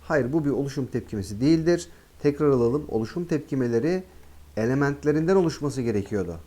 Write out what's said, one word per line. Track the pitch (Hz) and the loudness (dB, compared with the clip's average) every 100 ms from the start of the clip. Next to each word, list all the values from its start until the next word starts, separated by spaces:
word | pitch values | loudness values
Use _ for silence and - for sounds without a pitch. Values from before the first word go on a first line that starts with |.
Hayır, | - 160 123 | 0 0 2
bu | 160 | 0
bir | 143 | 0
oluşum | 120 139 139 127 | 0 -2 -4 -4
tepkimesi | 123 - 107 90 104 | -4 -4 -6 -6 0
değildir. | 135 165 160 170 - - - - | 2 4 4 0 -2 -18 -20 -2
Tekrar | 147 147 151 | -2 2 2
alalım. | 135 117 139 151 | 4 4 2 -2
Oluşum | 110 113 175 | -4 -4 -6
tepkimeleri | 175 156 151 139 123 117 143 185 185 - - - - - | -4 -4 -2 -2 2 2 2 -2 -6 -20 -20 -20 -12 -4
elementlerinden | 120 131 143 143 147 151 160 196 | 0 2 0 0 0 0 2 2
oluşması | 170 - 143 127 | 2 0 -6 -2
gerekiyordu. | 117 104 95 104 85 82 | -2 -2 -2 -4 -4 -8